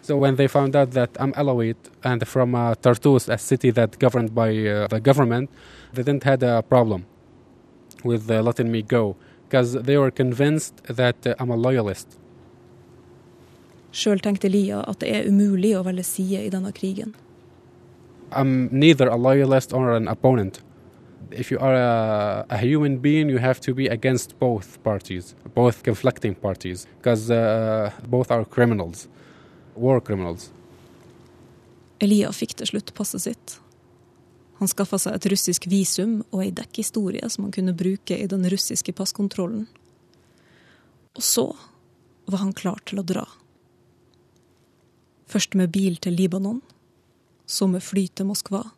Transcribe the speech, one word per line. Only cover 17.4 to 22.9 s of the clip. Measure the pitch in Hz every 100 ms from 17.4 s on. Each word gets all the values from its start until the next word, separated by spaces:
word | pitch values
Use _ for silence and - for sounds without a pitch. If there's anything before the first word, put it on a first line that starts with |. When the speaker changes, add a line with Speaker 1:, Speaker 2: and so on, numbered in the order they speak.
| - - - - - - - - -
Speaker 1:
I'm | - 135 131 123
neither | 135 156 143 127
a | 117
loyalist | 127 139 135 135 -
or | 131 127
an | 117 110
opponent. | - 131 123 95 - - - - - - - -
If | - 123
you | 131
are | 135
a, | 127 123 113 110 107 104 101 -
a | 107
human | 120 151 147